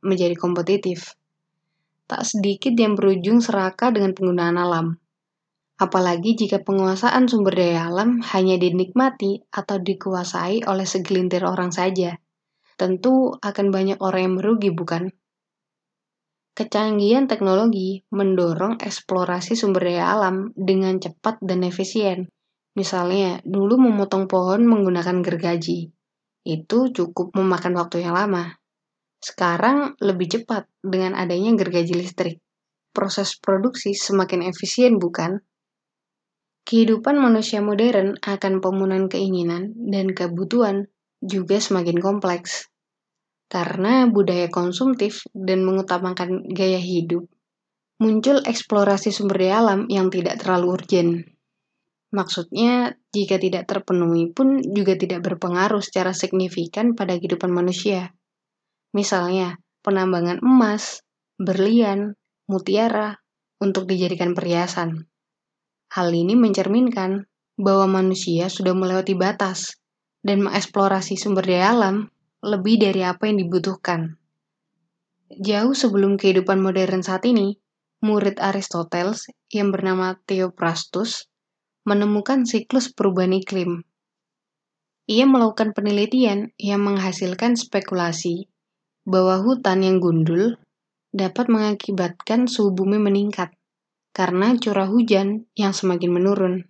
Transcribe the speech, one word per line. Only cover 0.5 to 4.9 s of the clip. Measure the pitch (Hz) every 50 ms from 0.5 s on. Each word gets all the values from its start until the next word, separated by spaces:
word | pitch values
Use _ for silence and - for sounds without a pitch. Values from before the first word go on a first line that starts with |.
| 180 175 170 180 196 202 - 185 175 165 - - - _ _ _ _ _ _ _ _ _ _ _ _ _ _ _ _ _ _ -
Tak | - - 240
sedikit | - - 208 196 202 196 - - 269 240
yang | 226 226 214 208 196
berujung | 202 196 190 185 175 196 233 240
seraka | 233 233 208 196 185 185 185 - 240 254 226
dengan | 208 196 190
penggunaan | 185 190 190 180 180 180 170 170 170 175
alam. | 175 175 170 165 165 165